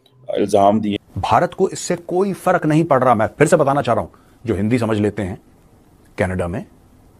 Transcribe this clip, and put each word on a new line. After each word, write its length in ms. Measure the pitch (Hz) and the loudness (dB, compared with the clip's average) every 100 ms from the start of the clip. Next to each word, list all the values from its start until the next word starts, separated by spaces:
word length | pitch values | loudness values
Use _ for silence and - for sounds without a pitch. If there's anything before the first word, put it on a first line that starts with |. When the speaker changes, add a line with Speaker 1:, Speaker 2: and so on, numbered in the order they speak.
| _ _ - - | _ _ -6 -4
Speaker 1:
इल्जाम 460 | 98 104 98 107 | 0 4 4 2
दिए। 160 | 104 101 _ - | 0 -6 _ -8
Speaker 2:
भारत 360 | - 120 170 | 0 0 0
को 160 | - 190 | -2 -4
इससे 260 | 185 - 175 | -4 -6 -6
कोई 380 | - 175 202 | -4 -2 -2
फर्क 320 | 175 180 175 156 | -2 -2 0 2
नहीं 180 | 151 | 2
पड़ 200 | 170 131 | 2 2
रहा। 120 | 127 107 | 2 2
मैं 120 | 107 | 0
फिर 200 | - 160 | 0 2
से 100 | 170 | 4
बताना 240 | 139 143 | 2 0
चाह 140 | 120 107 | 0 -2
रहा 80 | |
हूं, 60 | 82 - _ _ 110 | -4 -10 _ _ -4
जो 100 | 95 | -2
हिंदी 240 | 107 123 | 0 0
समझ 180 | 110 107 | 0 0
लेते 260 | 104 - | 0 -2
हैं 180 | 92 110 _ _ _ _ _ _ _ - | -6 -8 _ _ _ _ _ _ _ -6
कनाडा 300 | 92 92 87 | -4 -4 -4
में, 180 | 107 - _ _ _ _ | -8 -12 _ _ _ _